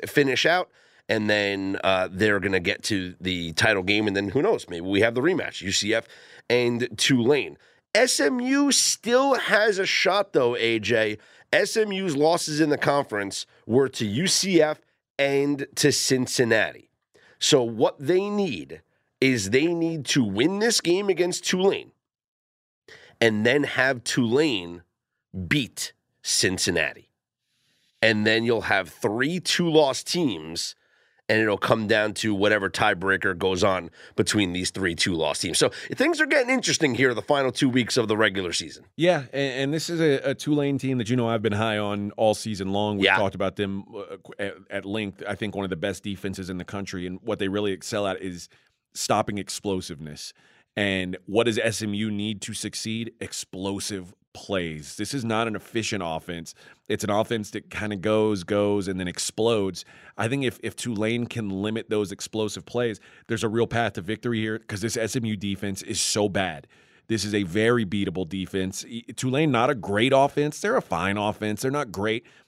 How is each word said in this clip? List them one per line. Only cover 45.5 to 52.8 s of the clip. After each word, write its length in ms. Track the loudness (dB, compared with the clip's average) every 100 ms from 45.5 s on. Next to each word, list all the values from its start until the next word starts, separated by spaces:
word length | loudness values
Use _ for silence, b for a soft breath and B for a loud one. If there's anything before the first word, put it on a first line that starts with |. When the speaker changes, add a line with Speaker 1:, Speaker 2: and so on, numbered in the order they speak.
| -4
Speaker 2:
one 80 |
of 60 | -4
the 60 | -2
best 280 | -4 -4
defenses 440 | -8 -6 -6 -8 -8
in 80 | -10
the 60 |
country, 420 | -8 -8 -8 -8 -8
and 120 | -8
what 160 | -6 -4
they 80 | -2
really 240 | 0 -2
excel 340 | -4 -4 -4 -2
at 160 | -4
is 260 | -8 -12 -16 b b b _
stopping 420 | -8 0 0 0 -4
explosiveness. 960 | -8 -6 -4 -4 -4 -12 -14 -14 -16 b b b b -4
And 400 | -2 0 -4 -8 -2
what 180 | 2
does 140 | 2 2
S 240 | -2 -2
M 100 | -4
U 180 | -4 -4
need 300 | -4 -4 -6
to 120 | -10
succeed? 580 | -10 -8 -8